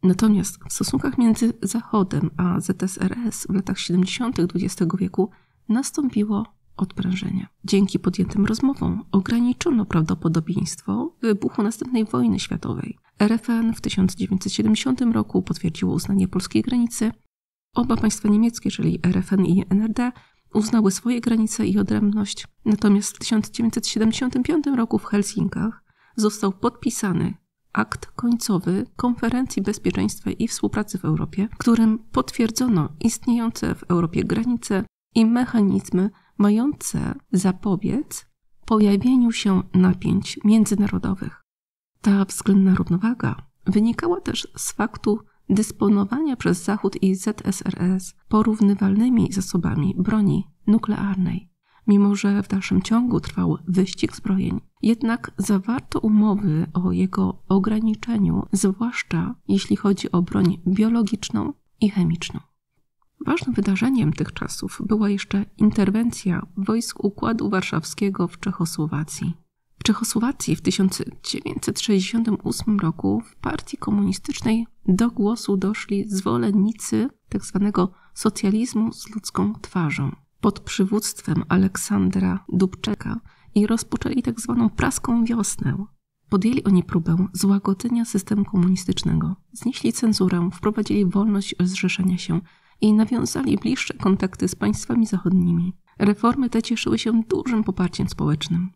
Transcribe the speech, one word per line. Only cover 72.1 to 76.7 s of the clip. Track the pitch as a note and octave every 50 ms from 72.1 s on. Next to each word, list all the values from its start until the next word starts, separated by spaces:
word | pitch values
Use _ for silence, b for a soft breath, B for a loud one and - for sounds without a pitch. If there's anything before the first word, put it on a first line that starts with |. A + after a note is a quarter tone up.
| - A#3 A3+ A3+ G3+ - -
ósmym | G3 - - - - G#3+ G3+
roku | F#3 D#3+ D#3+ - - F#3+ G3 A3+
w | A#3 - _
partii | - - - D#4 D#4 - - -
komunistycznej | - - - G#3 G3+ G3+ F#3+ F#3+ - - - C#4 - - A#3+ A3 A3+ A#3 - - _ -
do | - F#3 F#3 A3+ A#3+
głosu | A#3 - G3+ G3+ A#3 A3+ - - G3+
doszli | F#3+ F#3+ F#3+ G#3+ - - - G3+ G3+ G3 G#3+
zwolennicy | G3+ F#3+ F#3+ - - A#3+ A#3+ G#3+ G3 G#3 F#3+ G#3+